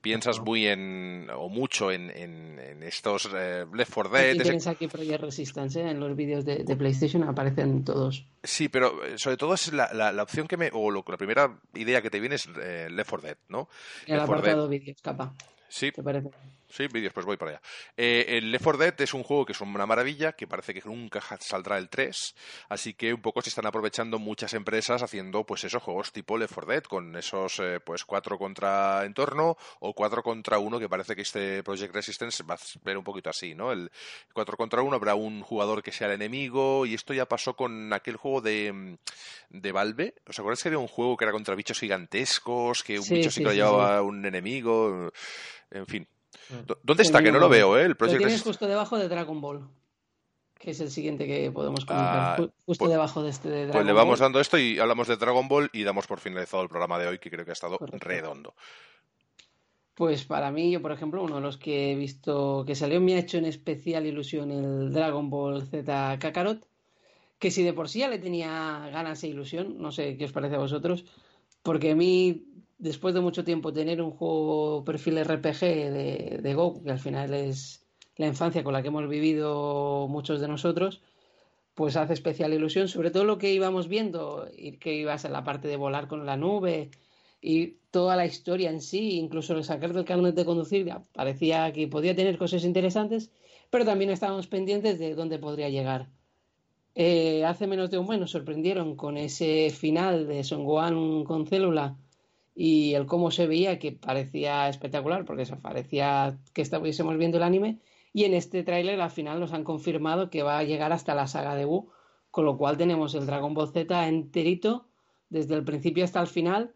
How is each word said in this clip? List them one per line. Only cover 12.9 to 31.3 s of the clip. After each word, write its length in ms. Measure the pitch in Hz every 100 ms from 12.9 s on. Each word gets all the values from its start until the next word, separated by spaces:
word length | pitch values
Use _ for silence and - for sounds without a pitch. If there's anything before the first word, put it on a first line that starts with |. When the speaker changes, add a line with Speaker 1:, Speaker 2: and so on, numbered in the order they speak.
| 90 107
Speaker 1:
four 120 | 104
Dead, 140 | 78 76 _
¿no? 200 | 98 160 - - - -
Speaker 3:
En 60 |
el 60 | 151
Speaker 1:
Left 60 | 147
four 80 | 151
Dead. 160 | -
Speaker 3:
apartado 160 | 156 151
vídeos, 340 | 143 139 139
capa. 320 | - 135 135 - - _ _
Speaker 1:
Sí. 220 | - 139
Speaker 3:
¿Te 140 | -
parece? 260 | 139 139 139 - - - _
Speaker 1:
Sí, 200 | - 139
vídeos, 240 | 117 101
pues 120 | -
voy 120 | 92 98
para 160 | 82
allá. 80 | 73 - - - -
Eh, 280 | 120 120 123
el 200 | 117 110
Left 140 | 123
four 140 | 160 143
Dead 160 | 160 -
es 140 | 139
un 80 | 135
juego 220 | 123 143
que 80 | 131
es 80 | 104
una 260 | 101 101 101
maravilla, 460 | 113 127 147 156
que 160 | - 95
parece 260 | 92 -
que 80 | 92
nunca 360 | 107 117 113 101
ja-, 180 | - 101
saldrá 380 | - 98 92 101
el 100 | 92
tres, 460 | - 135 - - - - - -
así 260 | 104 -
que 200 | 104 113
un 60 | 117
poco 220 | 110 113
se 60 | 120
están 180 | - 110
aprovechando 520 | 110 107 110 113 113
muchas 360 | 107 107 107
empresas 460 | 113 101 110 107 123
haciendo, 420 | 120 104 95 101
pues, 180 | 110 98
esos 180 | 98 120
juegos 300 | - 90 101
tipo 260 | - - 113
Left 160 | 113
four 140 | - 78
Dead, 160 | 135
con 340 | - 95 87 85
esos, 440 | - 98 95 -
eh, 180 | 92 87
pues, 200 | - 87
cuatro 340 | - 101 - 98
contra 640 | 98 98 98 98 98 98
entorno 520 | 101 104 139 143 160 165 - -
o 160 | 98
cuatro 300 | - 104 113
contra 340 | 117 113 104 107
uno, 220 | 104 120
que 80 | 107
parece 260 | 92 95
que 80 | 98
este 400 | 101